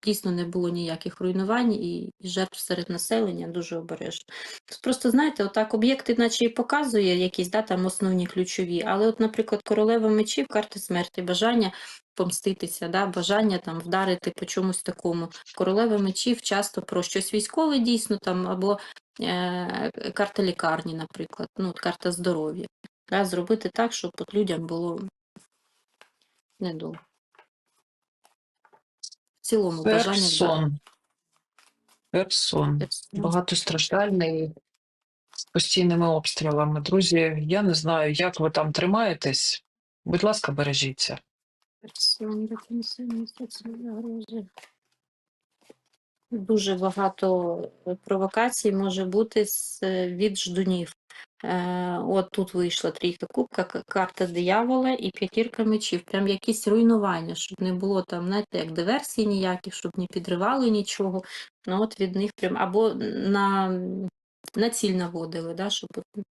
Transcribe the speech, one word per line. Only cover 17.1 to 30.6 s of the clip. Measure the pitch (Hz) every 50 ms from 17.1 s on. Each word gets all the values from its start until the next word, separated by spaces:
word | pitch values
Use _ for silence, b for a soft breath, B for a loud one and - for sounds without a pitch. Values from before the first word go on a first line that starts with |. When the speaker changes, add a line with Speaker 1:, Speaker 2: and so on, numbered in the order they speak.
| - 190 190 - -
Speaker 1:
військове | 214 208 - - - 320 311 294 269
дійсно | 233 233 240 226 226 - 208 202
там, | - - 180 185 185 180
або, | 185 185 185 196 202 202 B B B B _ _ _ -
е, | - - 180 180 180 180 180 180 180 175 - - - - - - - 147 185
карта | - 202 196 - - 196
лікарні, | 185 175 - - 165 160 160 - 170 160
наприклад, | 160 160 160 - - 165 160 - - 165 - _ -
ну, | 190 180
от | 175 -
карта | - 180 170 - - 180
здоров'я. | 175 170 180 180 180 160 156 156 156 180 - - _ _ _ - _ _ _ -
Да, | - 190 202
зробити | 185 180 185 175 180 220 220 - 185 -
так, | - 226 233 233
щоб | - - 180 - -
от | 170 - -
людям | 202 214 185 170 165 165 165
було | 170 165 175 175 170 170 - 190 _ _ _ _ _ - - _ _ _ _ _ _ _ _ _ _ _ - _ _ _ _ _ _ _ _ _ _ _
недовго. | 202 180 165 156 160 165 165 160 - _ _ _ _ _ _ _ - _ _ _ _ _ _ _ _ _ _ _ _ _ _ _ _ _ _ _ _ _ _ _ _ _ _ - _ _ _ _ - - - _ _ _ _ _
В |
цілому | _ - 233 220 202 180 170 160 160
бажання | 208 214 220 233 190 196
Speaker 2:
Херсон. | 202 190 175 - - 180 170
Speaker 1:
вдалого. | 160 156